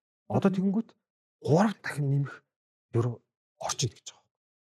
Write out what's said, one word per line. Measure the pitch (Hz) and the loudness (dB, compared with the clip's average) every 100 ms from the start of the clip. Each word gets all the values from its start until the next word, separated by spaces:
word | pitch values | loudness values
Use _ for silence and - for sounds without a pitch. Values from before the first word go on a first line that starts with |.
| _ _ _ 131 | _ _ _ 0
Одоо | 196 | 2
тэнгүүд | 190 196 202 - _ _ _ _ _ 113 | 2 0 -2 -4 _ _ _ _ _ 2
3 | 160 220 190 | 4 4 0
дахин | - - 143 | -8 -4 0
нэмэх | 139 139 - _ _ _ _ _ 117 | 0 -2 -6 _ _ _ _ _ -2
ер | 120 117 _ _ _ _ | -2 -4 _ _ _ _
орчин | - - 117 - | -8 -4 -4 -6
гэж | - | -18
байгаа. | - _ _ _ _ | -20 _ _ _ _